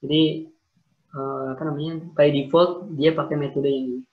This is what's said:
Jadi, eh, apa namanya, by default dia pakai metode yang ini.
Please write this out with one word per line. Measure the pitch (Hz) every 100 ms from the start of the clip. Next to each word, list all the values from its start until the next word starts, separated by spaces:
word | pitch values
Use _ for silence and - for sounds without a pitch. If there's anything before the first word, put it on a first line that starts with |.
Jadi, | 139 151 156 156 - _ _ _ _ _ _
eh, | 143 135 135 135
apa | 131
namanya, | 156 143 156 165 165 -
by | 147
default | 143 131 165 180 175 - 156
dia | 151
pakai | 160 143 147
metode | 139 139 139
yang | 135 131
ini. | 123 127